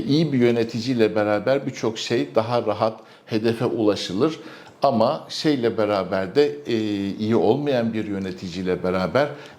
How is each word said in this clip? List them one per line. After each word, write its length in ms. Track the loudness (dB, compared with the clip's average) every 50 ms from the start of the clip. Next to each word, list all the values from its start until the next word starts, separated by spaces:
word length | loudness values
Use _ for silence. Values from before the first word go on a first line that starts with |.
| 4
iyi 300 | 2 2 2 2 2 2
bir 40 | 4
yöneticiyle 760 | 4 4 4 2 0 -2 -2 -4 -4 -2 0 2 2 2 2
beraber 500 | 2 0 0 0 0 2 0 0 0 0
birçok 340 | -4 -6 -4 -4 -4 -4 -4
şey 360 | -4 -2 0 -2 -2 0 0
daha 300 | 0 0 0 0 0 0
rahat 340 | -2 -2 0 0 -2 -2 -4 -12 -20 -20 -20 -8
hedefe 400 | -4 -2 0 2 0 0 0 0
ulaşılır. 760 | -2 0 2 2 2 2 0 -2 -4 -2 0 0 0 0 -4 -12 -18 -18 -20 -20 -20 -6 0 0
Ama 420 | 2 4 4 4 2 2 -2 -6 -10
şeyle 480 | -8 -2 0 0 2 2 2 0 2 2
beraber 580 | 0 2 2 0 0 0 -2 -2 -2 0 2
de, 200 | 4 4 4 2 -4 -6 -4
e, 80 | -2 -2 0 -2 -2 -2 -2 -4
iyi 260 | -4 -4 -2 2 2
olmayan 580 | 4 4 4 2 2 2 0 0 0 0 0 -2
bir 140 | -4 -4 -4
yöneticiyle 760 | -4 -6 -6 -6 -8 -8 -10 -10 -8 -4 -2 -2 -2 -2 0
beraber 440 | 0 0 0 0 0 2 2 0 0 -2 -8 -16 -18 -20